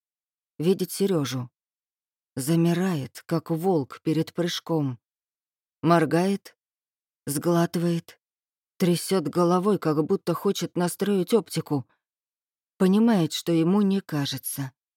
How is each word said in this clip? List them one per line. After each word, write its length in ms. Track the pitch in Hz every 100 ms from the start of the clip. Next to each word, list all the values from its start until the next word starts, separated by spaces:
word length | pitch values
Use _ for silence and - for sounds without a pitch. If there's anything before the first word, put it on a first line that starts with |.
| _ _ _ _ _ -
Видит 320 | 160 190 180
Сережу. 580 | - 196 175 131 127 123 _ _ _ _ _ _ _ _ -
Замирает, 880 | 135 165 170 170 190 160 - - -
как 240 | 165 -
волк 500 | 160 185 170 127 -
перед 280 | - 156 156
прыжком. 680 | - 170 - - 160 139 123 _ _ _ _ _ _ _ _
Моргает, 720 | 156 170 156 165 185 202 - _ _ _ _ _ _ _ -
сглатывает, 960 | 143 170 170 170 175 170 170 - - _ _ _ _ _ -
трясет 500 | 175 170 - 190 143
головой, 520 | 170 175 180 196 190
как 260 | 160 151 151
будто 300 | 196 - 165
хочет 420 | 202 - 175 175
настроить 560 | 175 - 196 196 175
оптику. 540 | 226 - 165 - 143 - _ _ _ _ _ _ _ _ -
Понимает, 560 | 190 202 233 208 156
что 180 | - -
ему 300 | 165 165 202
не 200 | 196 196
кажется. 680 | - 147 139 135 - - 135 - _